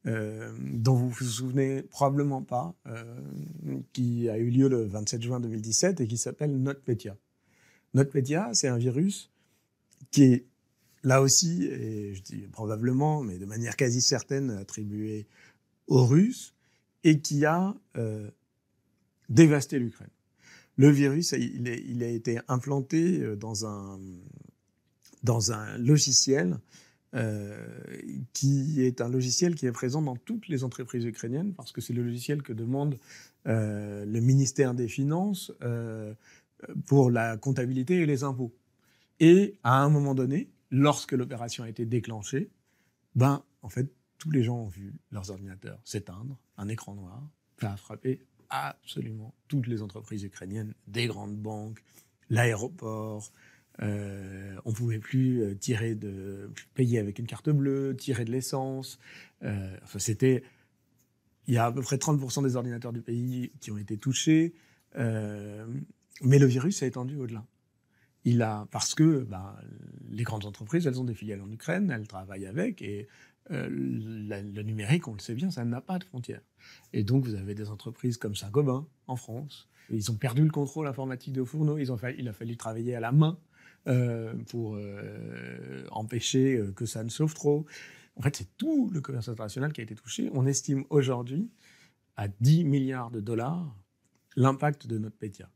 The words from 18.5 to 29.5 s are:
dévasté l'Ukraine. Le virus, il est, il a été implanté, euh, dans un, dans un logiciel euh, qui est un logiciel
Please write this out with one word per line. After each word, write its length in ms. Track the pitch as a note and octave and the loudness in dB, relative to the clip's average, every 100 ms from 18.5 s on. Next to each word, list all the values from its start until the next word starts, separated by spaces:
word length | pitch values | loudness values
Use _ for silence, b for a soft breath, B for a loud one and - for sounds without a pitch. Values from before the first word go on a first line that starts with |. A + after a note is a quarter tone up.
| _ _ _ _ _ _ _ - | _ _ _ _ _ _ _ 4
dévasté 480 | A#2+ D#3+ D3 - C3+ | 8 10 8 2 -2
l'Ukraine. 320 | A#2 - G2 _ _ _ B B B - | -2 -6 -20 _ _ _ B B B 8
Le 120 | C#3 | 10
virus, 440 | C#3+ C#3 C#3+ F3 | 10 4 2 0
il 340 | C3+ A#2+ - A#2+ | -2 -4 -4 -4
est, 160 | A#2+ C3+ | -4 -6
il 160 | A#2+ | -4
a 60 | A#2 | -4
été 320 | A#2 B2 A#2 - | -2 -2 -4 0
implanté, 720 | B2+ C#3 C#3 C3+ D#3+ E3+ E3 | -2 0 -2 0 2 2 0
euh, 160 | B2 G#2 | -2 -4
dans 320 | A2 G#2+ A2 | -6 -6 -6
un, 320 | G#2 G2 F#2+ F#2+ F2+ F#2 - - _ _ _ _ _ _ _ | -8 -10 -12 -14 -16 -18 -20 -20 _ _ _ _ _ _ _
dans 280 | A#2+ A#2 A2 | 2 2 0
un 260 | G#2+ G#2+ G#2 | -2 -6 -2
logiciel 800 | A#2+ D3+ C3+ B2+ - C3+ F3+ C#3 b b b b _ | 6 6 6 4 4 4 2 -2 b b b b _
euh, 540 | A#2+ A2 G#2+ G2+ G#2 A1+ - - - - C3+ B2+ | -4 -2 -4 -8 -12 -14 -14 -14 -12 -10 -10 -8
qui 480 | - C#3 C#3 C3+ D3+ | 0 2 2 2 2
est 200 | B2+ B2 | 2 2
un 80 | A#2+ | -2
logiciel 460 | B2+ B2+ B2 F3 | 0 0 2 2